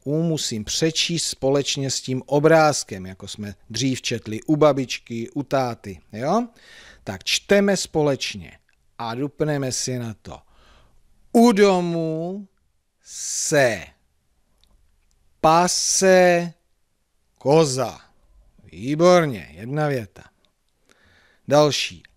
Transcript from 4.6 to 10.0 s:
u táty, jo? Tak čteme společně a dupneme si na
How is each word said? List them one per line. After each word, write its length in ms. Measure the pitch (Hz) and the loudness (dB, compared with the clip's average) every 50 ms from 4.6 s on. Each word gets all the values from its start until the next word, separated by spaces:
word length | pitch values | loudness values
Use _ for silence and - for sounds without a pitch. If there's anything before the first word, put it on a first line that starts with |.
| 151 147 135 139 127 - - - - - 117 113 117 - | 4 4 4 2 -4 -6 -8 -12 -10 -10 -10 -10 -10 -8
u 140 | - 147 131 | -8 -10 -6
táty, 560 | - 143 135 127 120 110 - - 101 90 - _ _ - | -4 -2 -2 -2 -4 -6 -10 -14 -16 -16 -16 _ _ -10
jo? 340 | 107 127 156 196 233 247 233 _ _ _ - - - - - - _ _ | -6 -4 -2 0 -2 -2 -4 _ _ _ -20 -20 -20 -20 -20 -20 _ _
Tak 200 | - 95 92 - | -12 -12 -10 -6
čteme 540 | - - - - - 151 202 202 196 113 | -6 -6 -4 0 2 4 4 4 2 0
společně 800 | - - - - 156 147 143 135 - - - - 95 80 - - _ _ _ _ _ _ _ _ | -2 -4 -4 -2 0 0 0 0 -2 -4 -8 -10 -12 -14 -18 -20 _ _ _ _ _ _ _ _
a 180 | - 117 113 113 | -12 -10 -10 -8
dupneme 560 | 123 143 139 - - 156 151 147 139 135 127 | -6 -8 -8 -4 -4 -2 -2 -2 -2 -2 -4
si 280 | 120 - - 131 127 | -4 -6 -6 -6 -6
na 140 | 123 | -6